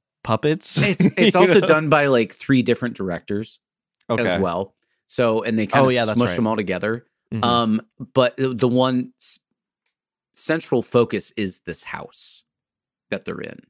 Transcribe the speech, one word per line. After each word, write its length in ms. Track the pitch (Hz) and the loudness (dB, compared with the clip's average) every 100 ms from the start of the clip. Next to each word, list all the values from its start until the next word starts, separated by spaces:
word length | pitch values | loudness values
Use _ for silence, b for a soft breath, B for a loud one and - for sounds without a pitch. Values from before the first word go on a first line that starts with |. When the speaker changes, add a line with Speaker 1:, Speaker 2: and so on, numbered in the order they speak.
| _ _ | _ _
Speaker 1:
puppets. 560 | - 110 151 156 - - | -4 -2 0 -2 -2 0
<laughs> 40 | |
Speaker 2:
It's, 220 | 208 185 | 0 2
it's 300 | 180 - 185 | 2 4 2
Speaker 1:
You 60 | 185 | 6
Speaker 2:
also 200 | 185 180 | 6 6
Speaker 1:
know? 60 | - | 4
Speaker 2:
done 220 | 156 156 | 2 4
by, 160 | 151 143 | 2 4
like, 260 | 127 110 | 2 0
three 300 | - - 131 | -4 0 2
different 340 | 120 117 120 - | 2 0 -2 -6
directors 640 | 95 85 - 104 110 - _ _ _ _ - | -6 -6 -6 -6 -8 -14 _ _ _ _ -6
Speaker 1:
Okay. 160 | 117 107 | -2 0
Speaker 2:
as 60 | 90 | 0
well. 340 | 92 85 98 _ _ _ - | -2 -2 -6 _ _ _ -10
So, 360 | - 120 110 | -2 0 0
and 160 | 110 110 | 0 -2
they 80 | 104 | 0
kinda 200 | 139 131 | 2 4
Speaker 1:
Oh, 40 | |
yeah, 140 | 123 110 | 4 2
that's 100 | 107 | 2
Speaker 2:
smush 120 | 117 | 0
Speaker 1:
right. 60 | 87 | 0
Speaker 2:
them 100 | - | 0
all 100 | 110 | -2
together. 480 | 95 90 104 113 _ _ - | -2 -4 -4 -6 _ _ -10
Speaker 1:
Mm-hmm. 120 | 110 | -2
Speaker 2:
Um, 380 | 120 120 113 110 - - 120 | 0 2 2 -2 -4 -18 -4
but 220 | 135 123 - | 0 2 0
the, 180 | 131 | -4
the 140 | 120 127 | 0 0
one 440 | 123 127 127 127 - | 2 2 0 -4 -8
s-, 200 | - - _ _ _ _ _ _ _ _ _ | -6 -6 _ _ _ _ _ _ _ _ _
central 480 | - - 160 - 127 | -8 -4 -4 0 -2
focus 500 | - 123 113 101 - - | 0 0 0 -2 -6 -6
is 240 | 98 - - | -6 -6 -12
this 180 | 80 | -12
house 580 | - - - - - - _ _ _ _ _ _ - | -12 -14 -12 -12 -12 -14 _ _ _ _ _ _ -10
that 140 | 98 | -8
they're 160 | - - | -8 -10
in. 200 | - - | -12 -14